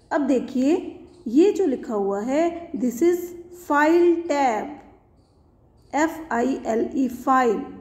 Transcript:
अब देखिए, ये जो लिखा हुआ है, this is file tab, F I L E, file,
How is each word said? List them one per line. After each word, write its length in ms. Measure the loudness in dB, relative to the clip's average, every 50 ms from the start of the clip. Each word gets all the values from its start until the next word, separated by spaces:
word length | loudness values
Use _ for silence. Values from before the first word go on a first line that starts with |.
| _ _
अब 160 | -4 -2 0
देखिए, 480 | 0 0 0 -2 -2 -2 0 2 2 2 0 -2 -6 -12 -16 -18 -20 -20 -14 -8 0
ये 220 | 4 4 6 6 4
जो 140 | 2 0
लिखा 280 | 0 0 -2 -4 -4 -4
हुआ 260 | -2 -2 -2 -2 -2
है, 500 | -2 -2 0 0 0 0 -2 -4 -10 -10 -6
this 300 | -4 -2 -2 0 2 2
is 160 | 2 2 2 -2 -8 -12 -16 -18 -20 -20 -16 -6
file 480 | -2 2 2 4 4 4 6 6 4 4 2 0 -2
tab, 380 | 0 0 2 0 0 -2 -4 -8 -12 -16 -18 -20 -20 _ _ _ _ _ _ _ _ _ _ _ _ _ _ _ _ _ _ _ -2
F 280 | -2 -2 -2 -2 -6 -10 -6 -4
I 260 | -2 -2 -2 -2 -4 -4
L 220 | -4 -2 -2 -2 -2 -2
E, 140 | -2 -2 -2
file, 500 | -4 -4 -2 2 2 4 4 2 2 0 -4 -8 -12 -16